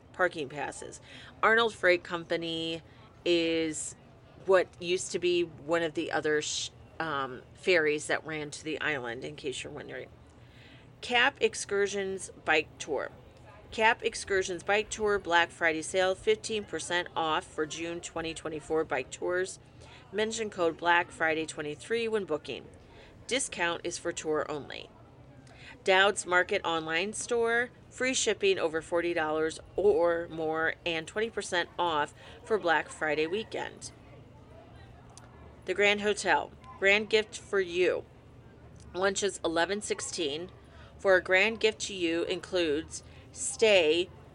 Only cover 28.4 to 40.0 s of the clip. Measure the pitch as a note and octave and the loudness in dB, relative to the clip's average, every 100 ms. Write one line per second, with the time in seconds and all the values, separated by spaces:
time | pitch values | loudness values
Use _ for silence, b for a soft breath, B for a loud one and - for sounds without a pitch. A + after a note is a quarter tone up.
28.4 | G3 F#3 D#3+ D#3 - E3+ E3+ E3 D#3 D#3 | 2 2 0 -2 -2 0 0 -2 0 0
29.4 | D#3+ - - - G3+ D#3+ E3+ E3+ E3+ D#3+ | -2 -4 -8 2 4 4 4 2 -4 -4
30.4 | D#3 D#3+ D#3+ - F3 D#3+ D#3+ G#3+ A3+ G#3 | -2 0 -2 -2 -4 -4 -4 -4 -4 -4
31.4 | - F3 - - F3 D#3 D3+ - B B | -2 -2 -2 -2 0 0 -2 -6 B B
32.4 | - G#3+ E3 D3+ - - D#3 D3 D#3+ G3+ | -2 0 2 2 0 -4 -2 0 0 -2
33.4 | A3 - - - - - - - - - | -6 -8 -10 -12 -18 -18 -20 -20 -20 -20
34.4 | - - - - - - - - - - | -20 -20 -20 -20 -20 -20 -20 -20 -20 -20
35.4 | - - - F#3 G3+ G#3 G#3 G3+ F#3+ D3 | -20 -14 -6 2 4 4 0 0 4 2
36.4 | - - - - F#3+ G3+ G#3 G#3+ G#3+ - | 2 -12 -16 0 4 4 4 2 2 -8
37.4 | - G3 F3 F3 F3 E2+ - - - - | -2 -2 0 2 2 2 -4 -20 -20 -20
38.4 | - - - - - F3 G3 F#3+ G3+ - | -20 -20 -20 -20 -12 -2 0 0 -2 -2
39.4 | E3+ E3 E3+ G#3 - G3+ | -2 0 0 -2 -4 -6